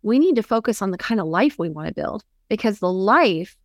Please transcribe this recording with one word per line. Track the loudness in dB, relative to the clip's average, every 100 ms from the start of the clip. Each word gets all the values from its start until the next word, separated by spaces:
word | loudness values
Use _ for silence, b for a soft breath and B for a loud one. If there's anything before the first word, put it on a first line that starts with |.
we | 2 4
need | 4 2
to |
focus | 0 -2 0 -2
on | -4
the | -4
kind | -2 -2
of | 0
life | 2 0 0
we | -6
want | -4 -8
to | -6
build, | -6 -8 _ _ _
because | -2 -2 -2
the | -2
life | 0 2 4 2 0 -6 _